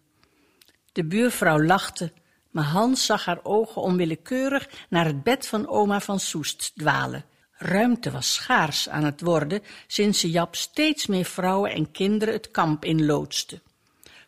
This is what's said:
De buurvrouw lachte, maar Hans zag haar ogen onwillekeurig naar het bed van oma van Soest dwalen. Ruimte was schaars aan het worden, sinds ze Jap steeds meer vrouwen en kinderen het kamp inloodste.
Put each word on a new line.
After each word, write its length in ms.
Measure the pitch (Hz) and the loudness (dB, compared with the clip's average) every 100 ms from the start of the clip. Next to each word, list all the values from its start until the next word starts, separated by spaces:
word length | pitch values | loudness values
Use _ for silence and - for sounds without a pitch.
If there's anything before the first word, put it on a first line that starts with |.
| _ _ _ _ _ _ _ _ _ | _ _ _ _ _ _ _ _ _
De 120 | - | -6
buurvrouw 580 | 160 196 247 - 185 151 | -2 0 0 2 2 4
lachte, 500 | 156 190 - - 165 - _ _ _ | 4 4 2 -8 -10 -10 _ _ _
maar 140 | 165 | -4
Hans 400 | 147 170 233 262 | 0 2 2 2
zag 200 | - 208 | 0 0
haar 160 | - 170 | 0 -4
ogen 400 | - 208 220 - | 0 0 0 -2
onwillekeurig 840 | 185 180 170 160 - 254 262 277 - - - | 0 2 0 -2 -4 -2 0 -2 -4 -12 -2
naar 160 | 170 | 0
het 180 | 165 143 | 2 0
bed 240 | 175 240 - | 0 0 0
van 220 | 214 - | -4 -2
oma 320 | 214 202 202 | 0 2 0
van 200 | 190 196 | -2 -4
Soest 520 | - 165 147 - - - | -4 -4 -6 -6 -10 -2
dwalen. 480 | 151 139 131 127 - _ _ _ | 0 0 -2 -6 -12 _ _ _
Ruimte 520 | 165 190 240 240 151 | -2 2 2 2 -2
was 240 | 131 - | -4 -2
schaars 540 | - - 247 160 - - | -4 0 2 2 -2 -4
aan 160 | 147 | -2
het 160 | 151 143 | -2 -2
worden, 420 | 170 160 147 202 - - - | 0 0 0 -4 -8 -18 -8
sinds 340 | - 208 202 | 0 2 2
ze 100 | 175 | 0
Jap 240 | 170 170 | 0 -2
steeds 520 | - - - 311 302 - | -4 -6 0 0 0 -2
meer 180 | 190 | -2
vrouwen 480 | 180 - 180 190 202 | -2 -2 0 0 0
en 180 | - 151 | -2 -4
kinderen 440 | - 190 214 214 | -2 0 2 0
het 160 | 220 - | -4 -4
kamp 340 | - 165 151 | -2 0 0
inloodste. 800 | 170 160 151 147 147 - - - _ _ _ _ - - | 0 2 2 2 -2 -6 -8 -14 _ _ _ _ -20 -20